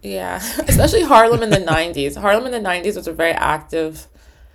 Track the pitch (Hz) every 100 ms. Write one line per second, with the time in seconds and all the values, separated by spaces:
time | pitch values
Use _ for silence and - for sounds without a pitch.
0 | 202 190 185 180 214 - - - 269 440
1 | 311 262 226 233 226 202 175 160 170 160
2 | 139 143 202 208 254 240 202 180 180 202
3 | - 160 165 160 - 156 - 165 160 156
4 | - _ - _ -